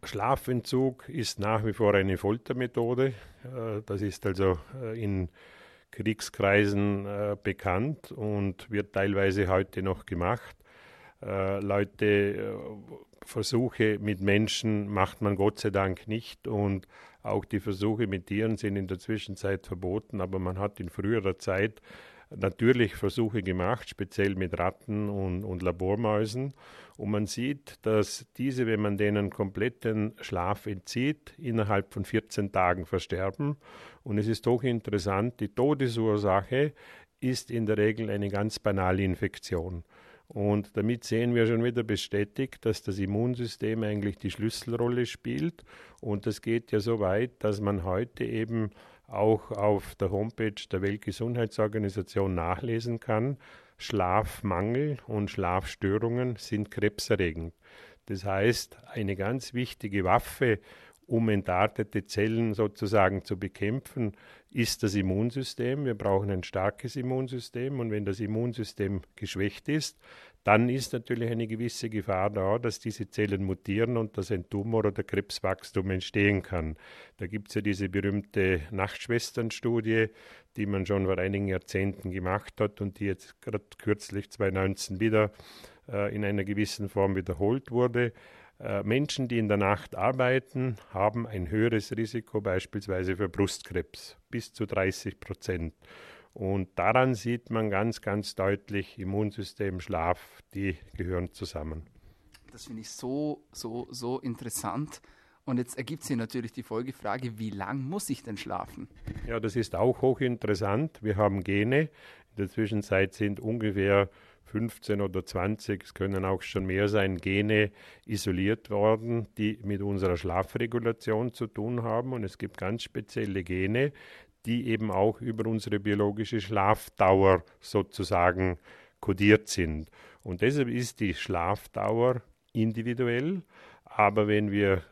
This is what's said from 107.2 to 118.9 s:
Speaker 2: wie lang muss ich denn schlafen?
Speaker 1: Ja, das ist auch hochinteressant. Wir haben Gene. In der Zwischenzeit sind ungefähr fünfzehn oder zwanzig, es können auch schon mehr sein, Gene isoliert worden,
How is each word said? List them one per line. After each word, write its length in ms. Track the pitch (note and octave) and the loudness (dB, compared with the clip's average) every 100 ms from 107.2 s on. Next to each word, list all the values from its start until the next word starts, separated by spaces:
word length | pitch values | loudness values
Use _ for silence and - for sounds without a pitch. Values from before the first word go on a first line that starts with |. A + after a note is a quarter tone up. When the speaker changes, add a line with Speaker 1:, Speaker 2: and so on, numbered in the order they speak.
| B2+ A2 | -4 -6
Speaker 2:
wie 100 | A2 | -8
lang 320 | G2 F#2+ C3+ | -6 -6 -4
muss 260 | C3 F#3+ - | -4 -6 -6
ich 120 | C#3 | -8
denn 140 | - G2+ | -6 -10
schlafen? 500 | - F#2 - - - - - - - | -6 -6 -8 -12 -16 -14 -12 -8 -4
Speaker 1:
Ja, 140 | A#2 | -2
das 160 | A2 A#2+ | -2 -2
ist 180 | G#2+ | -2
auch 280 | E2+ A2+ B2 | 2 2 4
hochinteressant. 1000 | C3 B2+ C3 A#2+ - G2+ G2+ G#2 D#3 - | 2 4 0 0 0 0 2 2 0 -2
Wir 140 | G#2+ G2 | -2 4
haben 260 | G#2 G2 | 4 2
Gene. 380 | F#2 G2 G#2 C3+ | 0 0 4 2
In 560 | D#3 - - - _ - | 0 -6 -20 -20 _ -6
der 100 | G2 | -4
Zwischenzeit 640 | - G#2+ G#2+ G2+ F#2+ F#2+ | -2 0 0 0 2 2
sind 280 | - G#2 G2+ | 0 -2 -2
ungefähr 680 | A2 A#2 A2 G2 G2 G2+ G2 - - _ | -4 -2 -2 2 6 6 4 -2 -20 _
fünfzehn 560 | - G#2+ A#2 - - G#2 | -8 -4 -4 -6 -4 -2
oder 260 | G2+ F#2 F2+ | 0 -2 -4
zwanzig, 560 | - F#2 G#2+ - G2 | -2 -2 -2 -4 -6
es 120 | - | -6
können 300 | - F#2+ G2 | -4 -2 0
auch 180 | F#2+ F#2+ | 0 -2
schon 220 | - G2+ | -2 -4
mehr 240 | F#2+ F#2 G#2 | 0 2 2
sein, 300 | G#2 G2 F#2 | 4 2 0
Gene 540 | G2 G2 G#2 G#2+ G#2+ - - - - | 0 2 4 4 2 -2 -20 -20 -6
isoliert 640 | G#2 - F2+ G2 A2+ - | -4 0 0 0 0 -2
worden, 560 | G2+ G#2+ | 2 4